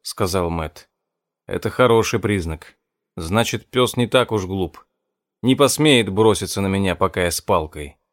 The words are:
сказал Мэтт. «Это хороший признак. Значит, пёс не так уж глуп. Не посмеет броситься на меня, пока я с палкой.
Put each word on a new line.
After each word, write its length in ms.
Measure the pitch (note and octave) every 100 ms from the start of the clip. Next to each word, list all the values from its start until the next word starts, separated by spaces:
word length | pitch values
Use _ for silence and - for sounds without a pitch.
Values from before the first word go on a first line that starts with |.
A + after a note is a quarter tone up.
сказал 480 | - - F#2+ F#2 E2+
Мэтт. 400 | E2+ D#2 - - _ _ _ _ _ -
«Это 220 | F#2 G#2+
хороший 520 | - B2 A2+ G#2+ A2
признак. 580 | G2+ G2+ E2 D#2 - _ _ _ _ -
Значит, 500 | D#2+ G#2+ A2+ A2+ -
пёс 300 | B2+ B2 -
не 80 | A#2
так 260 | B2+ A#2
уж 140 | G#2+ F#2
глуп. 360 | F#2+ E2 - _ _ _ _ _ _
Не 140 | A#2+ C3
посмеет 520 | C3+ - D3+ B2+ G2+
броситься 540 | F#2+ A2 G2 F#2 G2
на 60 | G2
меня, 260 | G2 G2
пока 300 | E2+ F#2+ F#2+
я 60 | F2
с 120 | -
палкой. 560 | - F#2 D#2 D2+ C#2+ - _